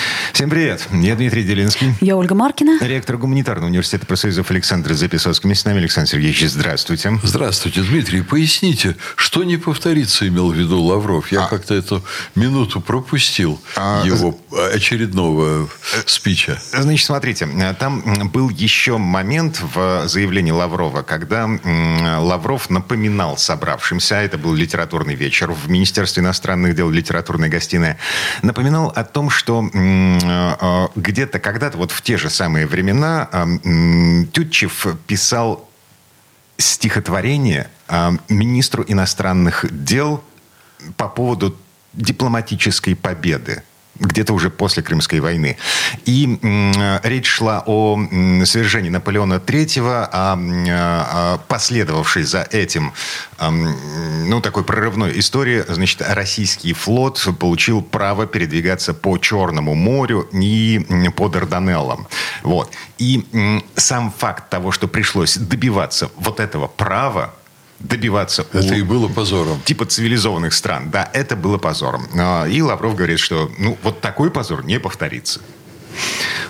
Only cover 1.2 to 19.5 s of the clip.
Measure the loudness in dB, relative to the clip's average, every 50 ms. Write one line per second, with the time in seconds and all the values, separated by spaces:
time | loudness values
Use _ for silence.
1.2 | 2 2 2 2 2 2 2 2 2 2 2 2 2 2 2 4 4 4 4 4
2.2 | 2 2 4 4 2 2 2 2 4 4 4 4 2 0 -2 -2 -2 -4 -4 -2
3.2 | 0 2 2 2 2 0 -2 -2 0 2 2 2 2 0 -2 -2 -2 0 -2 0
4.2 | 0 0 0 0 0 0 0 0 2 0 0 0 0 0 0 0 0 0 0 0
5.2 | 0 2 0 2 2 2 2 2 2 2 2 2 2 2 2 2 2 2 2 2
6.2 | 2 2 2 2 2 0 0 0 -2 -2 -2 -2 -2 -2 -2 -2 0 0 0 2
7.2 | 0 0 0 0 0 0 -2 -2 -2 -2 0 0 2 2 2 2 2 0 0 0
8.2 | 0 2 2 2 2 2 2 2 2 2 2 2 0 -2 -2 -4 -8 -8 -4 -2
9.2 | -2 0 0 0 0 0 0 0 0 -2 -2 0 0 2 2 2 2 2 2 2
10.2 | 2 2 2 2 2 2 2 2 2 2 2 4 4 4 2 2 2 0 0 0
11.2 | 0 0 0 0 0 0 -2 -2 -2 0 0 0 0 0 -2 -4 -4 -6 -10 -10
12.2 | -8 -4 0 2 2 2 2 2 0 0 -2 -4 -4 -2 -2 -2 -2 -2 0 0
13.2 | 0 0 0 0 0 0 0 -4 -6 -6 -4 -2 0 0 2 2 2 2 2 2
14.2 | 2 0 -2 -4 -10 -8 -4 -2 0 0 0 0 0 0 0 0 -2 0 0 0
15.2 | 2 2 2 2 2 2 2 0 -2 -4 -8 -12 -8 -6 -4 -2 0 0 0 0
16.2 | 2 0 0 0 0 -2 -2 -6 -6 -4 -2 0 2 2 2 2 2 0 0 -2
17.2 | -2 -2 -2 -2 -4 -2 -2 0 0 0 0 -2 -2 -2 -2 -2 0 0 0 0
18.2 | 0 0 0 2 2 0 0 0 0 0 2 2 2 2 2 2 2 2 2 2
19.2 | 0 0 0 0 0 0